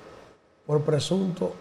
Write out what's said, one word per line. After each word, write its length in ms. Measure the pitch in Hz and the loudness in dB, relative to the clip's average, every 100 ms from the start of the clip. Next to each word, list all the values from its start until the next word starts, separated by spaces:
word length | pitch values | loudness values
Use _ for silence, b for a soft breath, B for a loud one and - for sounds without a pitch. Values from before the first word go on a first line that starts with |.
| - - - - _ _ - | -20 -20 -20 -20 _ _ 0
por 160 | 147 | 0
presunto 760 | 147 147 - 185 190 170 92 - | 2 0 2 0 0 0 -4 -4